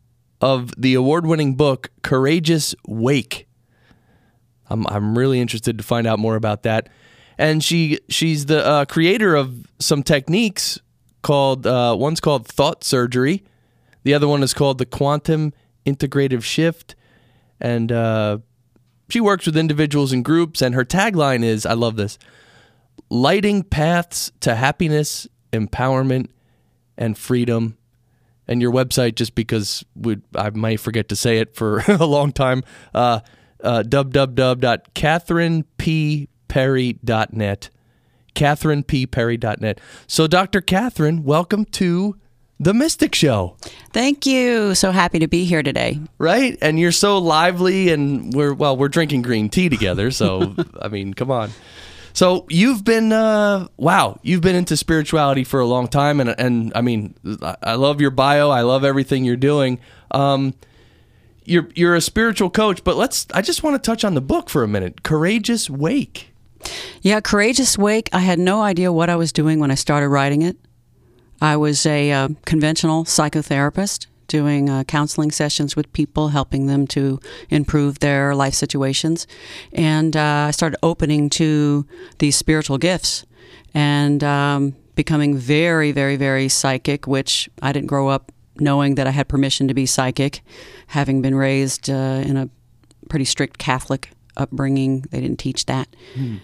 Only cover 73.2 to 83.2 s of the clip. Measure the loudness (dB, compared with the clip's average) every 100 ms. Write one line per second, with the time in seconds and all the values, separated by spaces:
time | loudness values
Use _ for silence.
73.2 | 0 -2 -2 0 0 0 -4 -6 -12 _
74.2 | -4 0 2 2 0 0 -2 -2 -2 -2
75.2 | -2 0 -2 -2 -2 -4 -4 -4 -4 -2
76.2 | 0 0 -2 -2 0 0 0 0 -2 -2
77.2 | -8 -20 -2 0 2 2 0 0 0 2
78.2 | 2 0 0 -2 -4 -2 -2 0 -2 -2
79.2 | -6 -16 -20 -18 -10 -2 2 2 2 2
80.2 | 2 2 0 0 -2 0 -2 0 0 2
81.2 | 0 0 2 2 2 0 -2 -10 -20 -2
82.2 | 0 0 0 0 0 -2 0 0 -4 -6